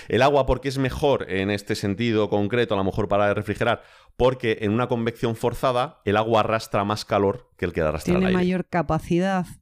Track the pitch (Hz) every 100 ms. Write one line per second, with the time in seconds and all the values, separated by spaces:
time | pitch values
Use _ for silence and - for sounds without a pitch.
0 | - 107 135 143 127 127 139 131 131 -
1 | 143 123 80 92 98 101 - 107 104 92
2 | 120 107 104 104 101 120 120 98 98 113
3 | 98 101 104 101 104 101 117 107 - -
4 | _ - 123 127 113 110 104 110 123 120
5 | 113 - 117 113 120 120 135 123 147 -
6 | - 104 110 110 104 110 - 110 101 107
7 | - 104 101 - - - 90 87 78 80
8 | - 180 190 185 180 185 - 175 151 156
9 | - 175 190 190 165 -